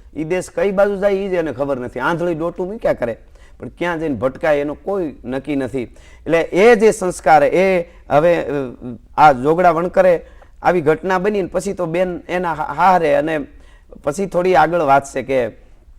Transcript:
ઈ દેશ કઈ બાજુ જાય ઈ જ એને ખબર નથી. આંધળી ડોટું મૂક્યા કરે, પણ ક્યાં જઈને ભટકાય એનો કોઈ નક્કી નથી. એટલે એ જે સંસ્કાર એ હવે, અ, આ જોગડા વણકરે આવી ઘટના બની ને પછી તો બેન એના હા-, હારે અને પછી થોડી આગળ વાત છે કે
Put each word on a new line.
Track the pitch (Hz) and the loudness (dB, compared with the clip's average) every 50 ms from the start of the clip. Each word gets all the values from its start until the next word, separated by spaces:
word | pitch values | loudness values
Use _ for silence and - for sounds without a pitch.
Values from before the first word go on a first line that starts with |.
| - - - | -20 -16 -12
ઈ | - 156 | -10 -8
દેશ | 156 175 185 175 - - | -6 -6 -6 -6 -6 -6
કઈ | - 175 202 | -4 -2 -2
બાજુ | 202 185 202 202 202 | 0 0 0 0 0
જાય | 190 190 202 202 | -2 0 0 0
ઈ | 190 196 202 | -2 -2 -2
જ | 180 | -2
એને | 175 165 156 127 | -2 -2 -4 -4
ખબર | 113 143 139 139 123 | -4 -4 -4 -4 -4
નથી. | 123 120 - 127 | -6 -8 -8 -4
આંધળી | 123 151 170 160 170 180 170 | -2 -2 -2 -2 -2 -4 -4
ડોટું | 151 160 175 175 - 185 | -4 -6 -6 -6 -6 -8
મૂક્યા | 180 208 226 - 185 143 | -8 -8 -4 -2 -2 -2
કરે, | - - 117 110 - - _ - - - - - - | -2 -4 -6 -8 -10 -14 _ -20 -20 -20 -20 -20 -18
પણ | 123 123 | -16 -16
ક્યાં | 120 - 165 175 175 160 | -10 -6 -6 -4 -4 -4
જઈને | 160 160 139 | -4 -6 -4
ભટકાય | 107 104 135 131 - - 160 151 143 | -4 -4 -4 -4 -2 -2 0 0 0
એનો | 143 147 143 | 0 -4 -8
કોઈ | - - - 196 202 180 151 120 - - | -8 -8 -6 -4 -4 -4 -6 -8 -12 -10
નક્કી | 120 127 135 135 - 147 | -8 -8 -8 -6 -6 -4
નથી. | 139 135 123 107 135 120 | -4 -4 -4 -6 -8 -8
એટલે | - - - - - - - - - 160 165 | -8 -12 -18 -20 -20 -20 -14 -4 -2 0 0
એ | 156 - - 170 202 233 247 | 0 0 0 4 4 6 6
જે | 208 214 220 | 6 4 4
સંસ્કાર | 196 - 196 180 165 - - 180 160 151 143 | 2 2 -2 -6 -6 -2 2 4 4 6 6
એ | 139 - 165 190 190 190 180 170 - - - - - | 4 4 2 2 2 2 0 -2 -4 -10 -20 -6 0
હવે, | 165 151 156 175 170 160 - | 2 2 4 4 2 2 0
અ, | - 139 143 135 123 117 - - 123 120 104 - - - | -2 -4 -6 -6 -8 -10 -12 -14 -14 -14 -16 -18 -6 2
આ | - 147 156 139 | 6 6 6 6
જોગડા | 123 123 147 160 170 185 175 | 4 2 0 2 4 4 2
વણકરે | 165 160 170 180 175 196 185 185 175 156 - - - - - - - - - | 2 2 -2 0 2 4 4 4 4 2 0 -8 -20 -20 -20 -20 -16 -2 0
આવી | - 175 180 | 0 0 2
ઘટના | 151 143 160 156 - 185 190 185 | 2 0 0 0 0 -2 -2 0
બની | 180 208 214 202 185 | 0 -2 -2 -2 -4
ને | 156 | -4
પછી | - 180 170 202 190 | -4 -6 -4 -4 -6
તો | 190 180 | -6 -6
બેન | 160 160 175 185 185 175 165 - - | -4 -2 -2 -2 -2 -4 -8 -8 -6
એના | 165 180 180 175 160 | -6 -4 -4 -4 -4
હા-, | 147 151 - 143 | -6 -6 -6 -2
હારે | 143 170 190 185 180 165 151 143 | 2 4 4 4 4 4 2 2
અને | 143 147 160 160 151 135 - - - - - - - _ - - - - | 0 0 -2 -4 -6 -6 -10 -14 -20 -20 -20 -20 -20 _ -20 -20 -10 -8
પછી | 143 147 - 196 | -6 -6 -4 -6
થોડી | 165 - 170 180 185 185 | -4 -2 -2 0 2 4
આગળ | 165 156 160 170 175 | 4 4 4 2 0
વાત | 160 139 139 139 135 | 2 4 4 2 2
છે | - - 139 123 | 0 -6 -8 -6
કે | - 135 131 120 110 - - - - - - _ - - | -2 -2 -2 -2 -2 -6 -10 -20 -20 -20 -20 _ -20 -20